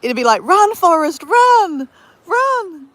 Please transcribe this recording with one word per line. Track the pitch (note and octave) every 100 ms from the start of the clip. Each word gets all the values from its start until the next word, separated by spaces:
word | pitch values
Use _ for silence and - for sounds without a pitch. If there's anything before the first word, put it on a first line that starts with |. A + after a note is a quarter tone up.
It'd | A#3+
be | B3
like, | A#3+ G#3+
Run, | G3+ F#4+ G#4
Forrest, | A4 F4+ D#4+ D4+ D#4
run, | D4+ A#4 B4 A#4+ G4 D4 C4 _ _ _
run. | - A#4 C5 B4+ G4+ D#4 C#4